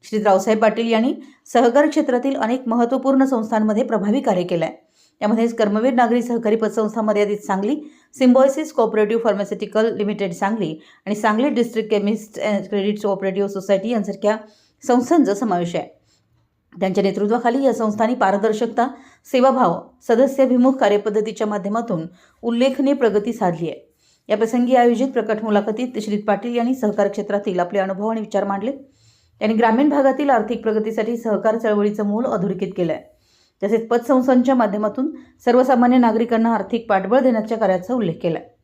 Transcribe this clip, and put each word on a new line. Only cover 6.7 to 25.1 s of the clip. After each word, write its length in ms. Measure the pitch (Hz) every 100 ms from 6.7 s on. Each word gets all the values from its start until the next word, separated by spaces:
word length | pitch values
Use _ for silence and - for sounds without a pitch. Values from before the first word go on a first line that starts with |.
| 226 214 226
मर्यादित 380 | 214 208 208 202
सांगली, 420 | - 190 202 294 - _ _ -
सिम्बायोसिस 540 | 254 254 269 269 311
कोऑपरेटिव्ह 500 | - 220 214 208 226
फार्मास्युटिकल 760 | 233 202 196 190 208 214 220 185
लिमिटेड 360 | 202 208 196
सांगली 440 | 170 196 220 165 156 _ _ -
आणि 80 |
सांगली 340 | 208 220 214 285
डिस्ट्रिक्ट 420 | 226 233 220 214
केमिस्ट 500 | 208 202 214 - -
अँड 240 | 214 202
क्रेडिट 380 | 196 208 196 208
कोऑपरेटिव्ह 460 | 208 190 190 185 202
सोसायटी 400 | 196 185 196 214
यांसारख्या 480 | 233 196 190 208 220 - _ _ _ -
संस्थांचा 480 | 247 247 339 247
समावेश 420 | 202 226 175 170 175
आहे. 220 | - _ _ _ _ _ _ _ _ -
त्यांच्या 240 | 190 196
नेतृत्वाखाली 600 | 196 196 202 214 233 254
या 80 | 269
संस्थांनी 420 | 226 220 208 233
पारदर्शकता, 760 | 247 196 202 220 214 233 226 247 - - _ -
सेवाभाव, 480 | 262 262 262 202 - - _ -
सदस्याभिमुख 640 | 233 269 269 262 254 254
कार्यपद्धतीच्या 720 | 262 208 202 202 208 214 202 214
माध्यमातून 600 | 208 190 220 233 175 160 - _ _
उल्लेखनीय 520 | 233 233 262 254 269
प्रगती 380 | 262 233 202 208
साधली 360 | 226 185 160 165
आहे. 240 | - - _ _ _ -
या 80 | 208
प्रसंगी 380 | 220 247 240
आयोजित 340 | 254 240 226
प्रकट 340 | 269